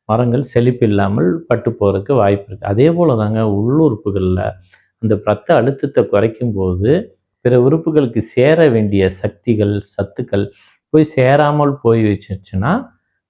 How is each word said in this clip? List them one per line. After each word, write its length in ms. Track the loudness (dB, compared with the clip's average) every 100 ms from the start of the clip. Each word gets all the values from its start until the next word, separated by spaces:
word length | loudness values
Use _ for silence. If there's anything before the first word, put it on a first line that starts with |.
| -4
மரங்கள் 360 | -2 0 -2
செழிப்பு 460 | -2 0 0 0 0
இல்லாமல் 580 | 2 0 0 -2 -2 -4
பட்டு 220 | -2 -2
போறதுக்கு 440 | -2 0 0 -2
வாய்ப்பு 320 | 0 2 0 -4
இருக்கு. 200 | -10 -4
அதே 240 | 2 2
போல 240 | 2 0 0
தாங்க 260 | 0 -2 -2
உள்ளுறுப்புகள்ல 920 | -2 0 2 0 0 -6 -2 -2 -2 -4 -8 _ _ _ _
அந்த 220 | -4 -2
ரத்த 320 | -2 -4 0 2
அழுத்தத்தை 500 | 2 -2 -2 -2 0
குறைக்கும் 480 | 0 0 -2 -6
போது, 640 | -2 -2 -2 0 0 -4 _ _ _
பிற 200 | 0 2
உறுப்புகளுக்கு 580 | 2 0 0 0 0 -2
சேர 500 | -4 0 2 4 2
வேண்டிய 400 | 2 0 0 0
சக்திகள், 720 | -2 -8 -6 -4 0 0 -2
சத்துக்கள் 640 | -6 -8 -8 -8 -6 -4 -4 -10 _ _ _
போய் 140 | 0
சேராமல் 760 | 0 0 2 2 2 0 -2 0
போய் 220 | 0 2
வச்சுச்சுன்னா, 680 | 0 -2 -6 -12 -8 -6 -2 -4 -6 _ _ _